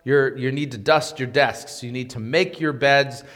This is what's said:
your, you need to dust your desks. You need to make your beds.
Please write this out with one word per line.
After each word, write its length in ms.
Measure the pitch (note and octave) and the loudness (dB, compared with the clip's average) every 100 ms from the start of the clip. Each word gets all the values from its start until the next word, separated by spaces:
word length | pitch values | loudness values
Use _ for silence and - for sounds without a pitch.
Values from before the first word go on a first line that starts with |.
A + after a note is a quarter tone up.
| B2+ | 2
your, 320 | C#3+ C3+ B2+ | 4 4 0
you 160 | C3 | -4
need 180 | C#3 C#3+ | -2 -6
to 60 | A#2+ | -4
dust 420 | G2+ D#3 D3+ - | 2 2 2 -6
your 80 | B2+ | -2
desks. 560 | C#3+ C3 A2 - - | 2 2 0 -12 -12
You 80 | A#2+ | -10
need 200 | B2+ B2+ | -8 -8
to 80 | B2 | -8
make 420 | A2 D#3 F#3 F3+ | -2 0 0 -2
your 100 | D#3 | -4
beds. 540 | B2+ C#3 C#3 C#3 B2 - | 0 4 4 2 -6 -16